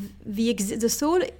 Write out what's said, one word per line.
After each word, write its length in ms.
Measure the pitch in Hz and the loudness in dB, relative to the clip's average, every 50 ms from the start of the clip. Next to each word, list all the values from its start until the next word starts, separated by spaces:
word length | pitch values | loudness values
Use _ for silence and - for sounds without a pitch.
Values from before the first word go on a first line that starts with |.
| 196 202 - - - | -10 -10 -14 -14 -12
The 240 | 226 202 202 226 233 | -6 -2 0 2 2
ex-, 280 | 233 196 196 196 240 226 | 2 0 0 -2 0 0
the 80 | 220 233 | 0 0
sole 340 | 226 - 294 302 339 370 - - - - | 0 2 2 2 4 2 2 0 -4 -8